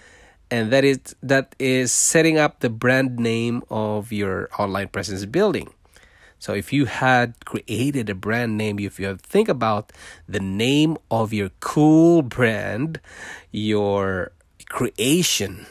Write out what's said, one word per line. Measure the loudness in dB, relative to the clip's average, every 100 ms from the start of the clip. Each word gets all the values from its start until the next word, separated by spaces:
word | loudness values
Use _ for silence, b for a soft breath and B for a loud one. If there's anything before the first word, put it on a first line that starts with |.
| b b b b -6
and | -4 2
that | 4
is, | 4 2 -4 -8
that | 0 0 0 -4
is | -2 0 0
setting | 0 2 4 4 4
up | 2 0
the | -4
brand | 0 2 2 0 -2
name | -2 0 -2 -4 -4
of | -4 -2 -4 -4
your | -4 -4 -4 -6 -4
online | -2 -2 -4
presence | -6 -8 -8 -4
building. | 0 0 0 -6 -18 _ b b b b b
So | -8
if | -6 -2
you | 0 0
had | 0 2 2 2 -4
created | -10 -10 -6 -4 -2 -2 -4
a |
brand | -6 -4 -4 -2 -4
name, | -4 -4
if | -6 -6
you | -8
have | -8
think | -2 0 0
about | 0 0 -2 -4 -14 B B B
the | -6
name | -4 -2 2 4 2 0 -2
of | -2 -2
your | -2 -4 -6
cool | -4 4 6 8 8 6
brand, | 2 0 0 0 -4 -4 -6 -8 -16 B B B B
your | -6 0 0 2 0 -2 -4 -6 -12 _ _ -10
creation, | -6 -4 -2 0 2 2 0 -4 -8 -18